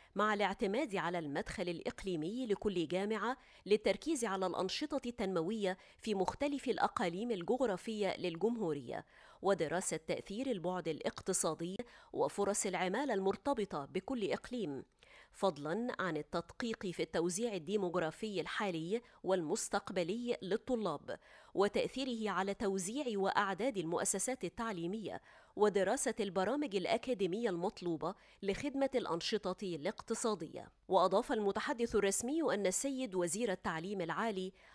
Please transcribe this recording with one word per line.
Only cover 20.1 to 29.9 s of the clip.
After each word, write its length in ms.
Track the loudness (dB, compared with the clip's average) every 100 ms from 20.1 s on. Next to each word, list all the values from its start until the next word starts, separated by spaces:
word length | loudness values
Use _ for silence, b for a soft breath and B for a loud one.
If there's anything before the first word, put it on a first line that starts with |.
| -2 -2 -4
للطلاب 760 | -2 -2 0 -2 0 -4 -6 -10 B B B
وتأثيره 760 | 2 2 4 0 -2 -2 -2 0
على 240 | 0 0
توزيع 500 | 0 0 0 -2 -2 -2 2
وأعداد 600 | 2 2 0 0 -2 0
المؤسسات 680 | 0 0 2 0 -2 -4
التعليمية 760 | -6 -4 -4 -4 -4 -4 -6 -8 B B B 4
ودراسة 580 | 4 6 4 4 0 0
البرامج 560 | 0 2 2 2 0 -2
الأكاديمية 720 | 2 0 2 0 2 2 0
المطلوبة 640 | 0 -2 -2 -2 0 -2 -4 B B
لخدمة 480 | -2 -2 0 0 2
الأنشطة 600 | 2 0 -2 0 -2 -2 -4
الاقتصادية. 1040 | -4 -2 -2